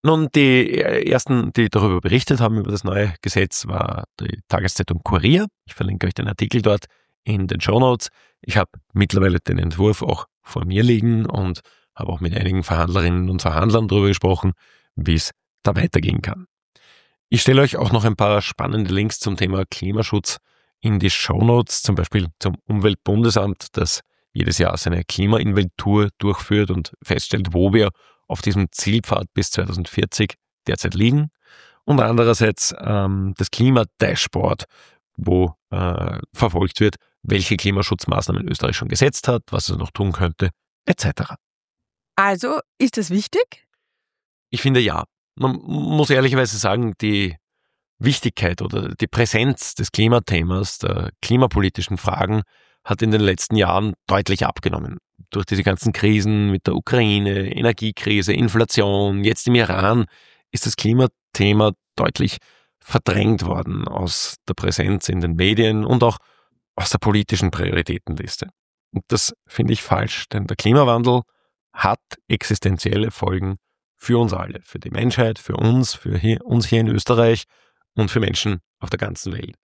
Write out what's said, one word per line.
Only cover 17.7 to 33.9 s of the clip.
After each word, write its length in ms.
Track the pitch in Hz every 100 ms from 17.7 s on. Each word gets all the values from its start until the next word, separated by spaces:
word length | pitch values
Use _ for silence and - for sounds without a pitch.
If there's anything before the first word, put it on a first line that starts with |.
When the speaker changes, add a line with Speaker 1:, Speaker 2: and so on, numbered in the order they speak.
| -
Speaker 1:
auch 140 | 113
noch 140 | 117
ein 120 | 110 101
paar 260 | 104 104
spannende 500 | - - 87 107 95
Links 260 | 95 107 -
zum 180 | - 98
Thema 280 | 92 95
Klimaschutz 720 | 95 - 92 107 107 104 92 - _ _ _ _
in 200 | 117 104
die 100 | 95
Shownotes, 720 | - - - 113 120 117 -
zum 120 | -
Beispiel 340 | 92 87 107 87 -
zum 180 | 98 - _
Umweltbundesamt, 1000 | 107 104 98 - 104 117 113 101 95 -
das 300 | - 80 - _ _ _
jedes 260 | - 87 85
Jahr 180 | 85 85
seine 260 | - 87
Klimainventur 1080 | 85 - 98 110 107 101 92 - 101 104 104 -
durchführt 520 | 101 98 - 104 101
und 220 | 90 82 -
feststellt, 460 | - - - - 90
wo 200 | 87 95
wir 160 | 107 101 - _ _ _
auf 140 | 85
diesem 240 | - 98 92
Zielpfad 640 | - - 113 - 98 95
bis 200 | - -
zweitausendvierzig 840 | - 92 92 87 - 95 - 107 - _ _ -
derzeit 280 | - -
liegen. 360 | 90 110 143 151 _ _ - - _
Und 160 | - 143
andererseits, 760 | 110 117 117 113 110 98 - -
ähm, 540 | 104 104 98 98 98 98
das 120 | 101
Klimadashboard, 1120 | - 123 131 110